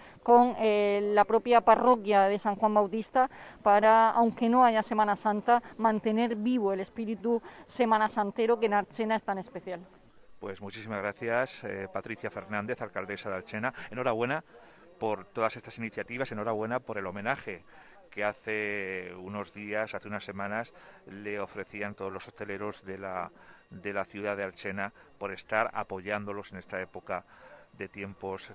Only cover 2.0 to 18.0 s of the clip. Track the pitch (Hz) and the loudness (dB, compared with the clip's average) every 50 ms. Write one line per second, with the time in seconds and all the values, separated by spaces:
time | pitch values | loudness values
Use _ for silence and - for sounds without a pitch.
2 | 196 208 208 196 196 196 208 202 - 214 202 196 226 208 214 214 208 185 190 226 | 4 4 6 6 6 6 4 0 -2 -4 0 2 0 4 4 4 2 2 0 -4
3 | 208 - - 262 254 262 - - - - - - - 214 202 208 214 214 220 226 | -6 0 2 2 2 2 0 -8 -18 -20 -20 -2 4 6 6 8 8 8 8 8
4 | 226 220 - 233 233 226 - - 240 226 240 254 254 240 220 220 214 - 233 214 | 8 6 6 4 4 4 4 2 2 4 6 6 6 6 6 4 0 0 0 2
5 | 214 208 202 - - 214 208 208 - 240 240 240 - - - - 220 226 214 208 | 2 2 2 0 0 0 0 0 4 4 4 4 2 -4 -6 0 0 2 2 2
6 | - 220 214 226 240 226 233 208 208 247 254 247 202 196 196 190 196 - - - | 0 0 0 2 0 0 -2 -2 -2 0 0 2 2 0 0 -2 -4 -8 -8 -8
7 | 226 208 226 190 190 233 233 226 - - - - - - - - 247 226 220 214 | -6 -6 -6 -4 -2 0 0 0 -2 -8 -16 -20 -20 -12 -2 -2 2 2 4 2
8 | 214 214 - 233 202 202 - - 220 226 240 214 226 214 208 202 196 - - - | 2 0 0 -2 -2 -2 -2 0 2 2 2 2 2 2 2 0 0 -2 -6 -6
9 | 220 220 220 208 - - 196 190 180 - - 175 - 190 180 170 180 - - - | -2 -2 -2 -2 -2 -4 -6 -6 -6 -10 -12 -12 -10 -10 -12 -12 -14 -18 -20 -20
10 | - - - - - - - - 104 101 95 95 101 98 98 110 107 113 107 98 | -20 -20 -20 -20 -20 -20 -18 -12 -12 -10 -10 -10 -12 -12 -12 -12 -10 -8 -6 -4
11 | 98 104 101 - 117 117 117 123 131 - - - - 104 101 95 98 95 - 101 | -4 -4 -4 -4 -4 -2 0 0 0 -2 -6 -10 -10 -10 -8 -8 -10 -8 -8 -8
12 | - 113 110 - - 107 - 104 92 95 107 104 104 117 123 - 120 101 - 98 | -8 -8 -10 -8 -8 -10 -8 -10 -10 -6 -6 -6 -4 -4 -6 -8 -8 -8 -8 -8
13 | 98 95 101 - - 107 95 92 - - - 107 117 131 - - - - 107 123 | -8 -8 -8 -8 -8 -8 -8 -8 -8 -8 -8 -6 -6 -6 -6 -8 -12 -12 -10 -4
14 | 127 127 113 113 120 127 147 160 - _ - - - - - - - - - - | -2 -2 0 0 -2 -2 -4 -6 -8 _ -20 -20 -20 -20 -20 -20 -20 -20 -10 -6
15 | 110 107 104 95 92 - - 117 113 110 - 120 - 117 - 117 113 110 - 110 | -4 -4 -4 -4 -6 -10 -4 -2 -2 -2 -2 -6 -12 -14 -12 -10 -10 -8 -8 -8
16 | 101 - 120 123 135 - 113 104 104 117 110 107 110 113 120 127 - - 110 101 | -10 -8 -6 -8 -6 -6 -6 -4 -4 -2 -2 -2 -2 -2 -4 -4 -4 -6 -8 -8
17 | 95 90 90 104 101 117 139 135 - 110 92 82 - - - - - - - - | -8 -8 -8 -6 -4 -4 -4 -4 -6 -10 -12 -12 -16 -20 -20 -20 -20 -20 -20 -20